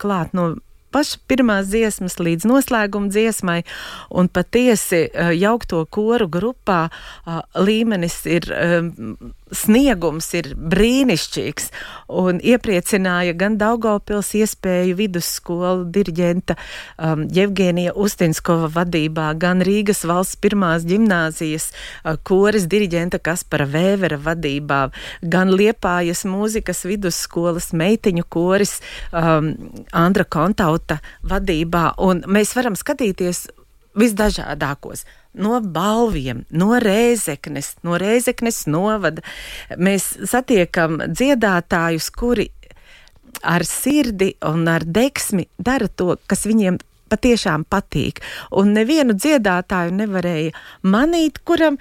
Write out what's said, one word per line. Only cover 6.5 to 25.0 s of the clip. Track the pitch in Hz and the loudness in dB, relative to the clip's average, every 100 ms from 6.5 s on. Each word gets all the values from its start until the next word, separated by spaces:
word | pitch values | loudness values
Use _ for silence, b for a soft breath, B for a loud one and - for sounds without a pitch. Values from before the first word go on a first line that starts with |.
| 262 - 180 165 B B B - | -4 0 0 0 B B B -10
ā, | 165 - | -10 -6
līmenis | - 196 220 226 202 170 - 151 | 0 2 2 2 0 -2 -4 -2
ir, | 170 165 | -2 -2
ā, | - 170 170 170 - 110 - - - - | -2 0 0 -2 -8 -12 -12 -16 -20 -12
sniegums | - - 226 277 196 165 156 - | -6 4 4 6 2 0 -2 -4
ir | 175 147 | -6 -6
brīnišķīgs, | 131 156 160 143 254 269 165 - - - - - B B B B | -6 0 2 4 4 4 2 -2 -6 -6 -6 -10 B B B B
un | 175 185 180 | -2 0 2
iepriecināja | - 240 220 180 - 202 190 175 180 170 | 2 2 2 -2 0 0 2 0 0 0
gan | 196 214 | 0 2
Daugavpils | 208 233 226 208 - 208 190 | 2 2 0 0 -2 -4 -2
iespēju | 208 214 - 190 180 180 180 | 0 0 -2 -2 0 0 0
vidusskolu | 190 175 - - - 170 180 185 175 | -2 -2 -6 -8 -6 -4 0 -2 0
diriģenta, | 180 196 165 175 175 - 170 B B B B | 0 0 0 0 0 -2 -6 B B B B
um, | 160 156 156 | -2 -2 0
Jevgenija | 165 202 190 185 175 175 | 2 2 2 2 2 0
Ustinskova | 185 202 - 170 156 - 165 160 | 0 -2 2 0 0 0 0 0
vadībā, | 160 180 165 156 160 156 160 | 0 0 0 -2 -2 -4 0
gan | 175 180 | 0 2
Rīgas | 185 208 208 202 165 | 2 2 2 0 0
valsts | 175 190 - | 0 0 0
pirmās | 202 202 180 165 | 0 2 2 0
ģimnāzijas, | 170 196 226 180 160 156 160 156 - B B B | 2 2 4 4 0 -2 -4 -4 -6 B B B
ā, | 165 151 - | -6 -6 0
koris | 190 202 214 175 | 4 4 2 2
diriģenta | 202 202 170 175 165 | 2 2 0 -2 -4
Kaspara | - 180 - 151 139 | -4 -4 -2 -2 0
Vēvera | 147 190 202 175 147 | 2 2 2 0 -2
vadībā, | 147 165 156 139 147 139 135 B | -4 -2 -2 -4 -2 0 0 B